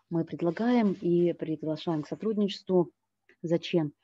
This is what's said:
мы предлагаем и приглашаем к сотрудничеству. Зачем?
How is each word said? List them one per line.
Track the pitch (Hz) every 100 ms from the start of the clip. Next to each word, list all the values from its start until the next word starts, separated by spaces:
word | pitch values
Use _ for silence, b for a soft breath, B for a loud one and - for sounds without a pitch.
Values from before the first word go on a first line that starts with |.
| _
мы | 170
предлагаем | 165 147 170 165 233 247 202 -
и | 175 175 175
приглашаем | 165 160 156 156 151 175 156
к | 147
сотрудничеству. | 156 214 208 196 - - 180 165 - _ _ _ _
Зачем? | 160 170 - 175 151 -